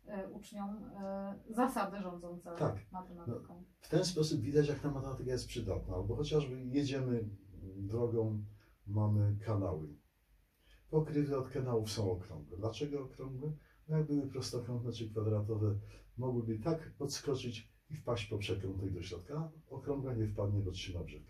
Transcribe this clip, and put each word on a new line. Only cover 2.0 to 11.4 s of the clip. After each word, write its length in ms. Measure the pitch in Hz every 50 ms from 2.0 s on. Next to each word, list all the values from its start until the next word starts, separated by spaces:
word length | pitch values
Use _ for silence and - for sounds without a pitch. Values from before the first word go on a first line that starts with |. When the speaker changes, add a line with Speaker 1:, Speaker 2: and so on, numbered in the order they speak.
Speaker 1:
rządzące 560 | 185 180 175 175 175 175 175 180 - 180 170 -
Speaker 2:
Tak. 340 | 156 - - - - -
Speaker 1:
matematyką. 640 | - 185 180 - - - - 120 117 - - - -
Speaker 2:
No, 80 | - - - - _
w 80 | - -
ten 160 | - 170 185
sposób 360 | - - 156 156 151 160 120
widać, 280 | 107 143 143 151 147 143
jak 100 | - -
ta 100 | - 147
matematyka 400 | 139 135 - 135 127 - - 127
jest 160 | 127 123 -
przydatna, 480 | - - 120 104 95 90 - - - 92
albo 220 | 92 98 104 120
chociażby 480 | 143 147 - 156 151 139 127 127 131 131
jedziemy 640 | 123 131 143 147 131 139 131 127 127 120 113 107 104 101 - - - - - 92 95 92
drogą, 680 | 101 101 98 107 120 120 113 110 113 110 110 107 107 104 104 - - - - - _ _
mamy 500 | 101 101 107 107 107 104 104 104 104 101 104 -
kanały. 420 | 113 107 98 95 87 82 78 78 76 - - _ _ _ _ _ _ - _ _ _ _ _ _ - - - - -
Pokrywy 480 | 156 156 156 147 147 147 143 135 139
od 100 | 131